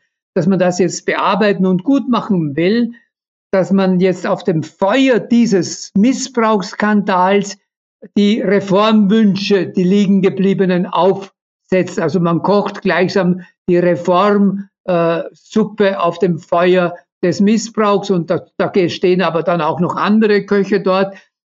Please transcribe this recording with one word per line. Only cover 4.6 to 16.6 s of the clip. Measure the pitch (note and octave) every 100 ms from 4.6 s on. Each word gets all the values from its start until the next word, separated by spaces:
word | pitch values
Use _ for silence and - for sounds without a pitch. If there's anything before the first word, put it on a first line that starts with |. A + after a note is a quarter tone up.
Feuer | - - F#3+ C4 C4+ A3
dieses | - A#3 A3+ F#3 D#3 - - F#3+
Missbrauchsskandals | A#3 C4 - A#3+ A3 G#3+ F#3 - G#3+ G#3 G3 F#3 F#3+ G3+ G3 - _ _ _ _ - G3+
die | G3+ A3+
Reformwünsche, | G3+ G3+ G3 F#3+ A3 G#3+ G3 A3 G#3 F#3 G3+ G3+ D#3
die | -
liegen | F3+ G3+ G3 G3
gebliebenen, | F#3 - G3 F#3+ F#3 F3+ F#3
aufsetzt. | E3+ F#3 F#3+ - _ _ _ - F#3 F3+ -
Also | E3 F3+
man | E3+ E3
kocht | F3 G3+ G3+ -
gleichsam | F#3+ E3 F#3 G3 F3+ F3+ - _ -
die | F3
Reform, | F3 E3+ F3+ F3+ G#3 G3+ G3 G3 - _ -
äh, | F3 E3 E3 -
Suppe | - - A3 G#3+ - G3 G3
auf | E3+ -
dem | F#3 D#3+
Feuer | - E3+